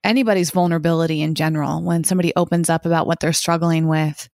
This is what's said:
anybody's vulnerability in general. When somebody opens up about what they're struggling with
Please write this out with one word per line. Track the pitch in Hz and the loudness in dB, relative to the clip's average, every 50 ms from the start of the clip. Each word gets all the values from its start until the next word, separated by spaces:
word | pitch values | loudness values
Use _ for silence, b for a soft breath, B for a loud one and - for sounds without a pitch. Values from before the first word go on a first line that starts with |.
| - | 0
anybody's | 196 226 262 262 220 202 190 175 165 | 2 2 2 2 2 2 2 0 0
vulnerability | - 185 175 175 170 165 151 170 165 160 165 165 160 151 | 0 0 2 2 0 0 0 0 0 2 0 0 0 -2
in | 151 156 160 | -2 -2 -2
general. | 147 156 160 156 156 147 139 151 160 170 | 0 -2 -2 0 -2 -2 -2 -4 -4 -2
When | 175 170 170 160 | -2 -2 0 0
somebody | - 185 185 170 170 - | 0 0 0 0 0 0
opens | - 175 - 175 170 170 - | 0 0 0 0 -2 0 0
up | 165 165 - | 0 0 0
about | 170 170 165 - | 0 0 0 0
what | - 165 - | -2 -2 -2
they're | - 156 160 | 0 -2 -2
struggling | - - - 170 165 170 170 165 160 160 | -2 0 -2 0 0 2 0 2 2 2
with | 160 156 156 156 151 151 - - - _ | 2 0 0 0 -2 -4 -8 -16 -20 _